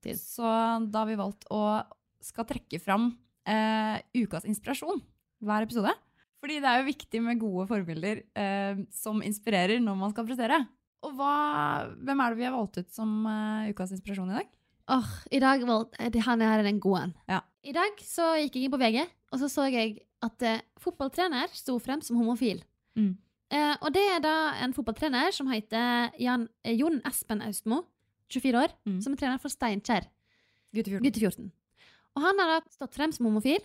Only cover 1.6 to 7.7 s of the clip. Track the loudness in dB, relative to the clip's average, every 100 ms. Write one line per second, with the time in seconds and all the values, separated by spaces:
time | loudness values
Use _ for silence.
1.6 | 2 0 -4 -16 _ _ -16 -8 -6 -6
2.6 | _ -8 0 2 2 0 _ _ -2 0
3.6 | 2 2 0 -4 -4 -2 0 -2 -4 -6
4.6 | -4 -4 -2 -4 -6 _ _ _ -2 -2
5.6 | 0 0 0 -2 _ _ _ _ -6 0
6.6 | 2 4 2 -4 -6 -4 0 0 0 -2
7.6 | 0